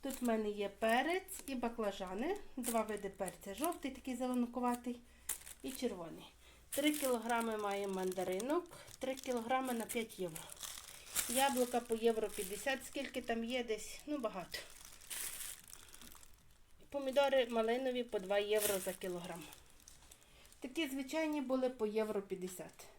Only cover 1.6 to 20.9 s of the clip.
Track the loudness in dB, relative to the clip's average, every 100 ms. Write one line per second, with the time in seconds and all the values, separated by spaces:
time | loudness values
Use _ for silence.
1.6 | -2 0 -2 -2 -4 0 0 0 -4 -6
2.6 | 0 2 2 -2 -4 -4 -4 -4 -10 0
3.6 | 0 0 -4 -4 -4 -2 2 2 2 2
4.6 | 2 2 0 -6 -8 -20 -4 -4 -4 -10
5.6 | -8 -2 -2 -2 -8 -10 -16 -20 -20 -20
6.6 | -6 2 4 4 4 2 4 2 2 0
7.6 | 0 0 0 0 0 0 0 0 2 2
8.6 | 0 -14 -16 -8 -4 -4 0 -2 2 2
9.6 | 2 0 0 -2 -2 -2 -4 -4 -10 -10
10.6 | -8 -10 -12 -16 -4 0 2 4 4 4
11.6 | 4 2 0 2 4 4 0 -2 -6 -4
12.6 | 0 -2 -2 -6 -4 -4 -2 -2 0 -2
13.6 | 0 -2 -4 -12 -4 -2 -2 -4 -6 -8
14.6 | -10 -14 -16 -16 -10 -6 -6 -6 -8 -10
15.6 | -14 -16 -16 -16 -16 -16 -18 -20 -20 -20
16.6 | -20 -20 -8 -4 2 6 8 6 4 4
17.6 | 4 4 2 0 0 -2 4 4 6 4
18.6 | 4 2 0 -4 -4 -4 -4 -8 -10 -16
19.6 | -18 -20 -20 -20 -20 -20 -20 -20 -20 -12
20.6 | -8 -2 0